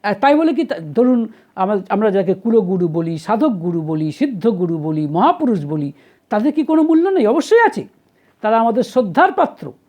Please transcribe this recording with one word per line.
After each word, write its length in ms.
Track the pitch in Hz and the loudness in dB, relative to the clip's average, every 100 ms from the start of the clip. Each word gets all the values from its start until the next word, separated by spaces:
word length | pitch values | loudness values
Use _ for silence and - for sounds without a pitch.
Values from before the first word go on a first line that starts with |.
আহ, 120 | 208 202 | -4 0
তাই 140 | 269 | 2
বলে 200 | 294 320 | 4 2
কি 100 | 254 | 0
তা-, 160 | - - 160 | -4 -6 -4
ধরুন 380 | 147 247 247 220 - _ | 0 2 2 -2 -10 _
আমরা, 260 | - 190 208 196 | -4 -2 -2 -2
আমরা 220 | 202 214 | 0 2
যাকে 240 | 196 185 | 2 0
কুলগুরু 540 | 185 226 226 180 190 175 | -2 2 2 2 0 0
বলি, 300 | 160 165 165 | -2 -4 -6
সাধক 300 | - 214 302 | -4 0 0
গুরু 340 | 202 170 170 | 0 -4 -4
বলি, 300 | 156 156 156 | -4 -4 -4
সিদ্ধ 360 | - 277 214 226 | -2 -4 -2 -2
গুরু 300 | 190 180 165 | -2 -2 -2
বলি, 280 | 151 156 151 | -4 -4 -2
মহাপুরুষ 600 | 160 262 349 285 208 143 | 0 0 0 -2 -2 -4
বলি, 260 | 156 143 - _ _ _ | -6 -6 -10 _ _ _
তাদের 240 | 214 254 | -2 0
কি 120 | 302 | -2
কোনো 180 | 294 311 | 0 2
মূল্য 260 | 320 320 359 | 4 2 2
নেই? 180 | 381 214 | 2 2
অবশ্যই 340 | 285 - 453 | 2 2 4
আছে, 280 | 466 - - _ _ _ _ _ | 4 0 -12 _ _ _ _ _
তারা 200 | 214 226 | 0 2
আমাদের 220 | 233 226 | 2 0
শ্রদ্ধার 500 | 233 254 214 170 349 | 0 -2 0 2 2
পাত্র। 400 | - - - 143 - | 2 -2 -2 -16 -16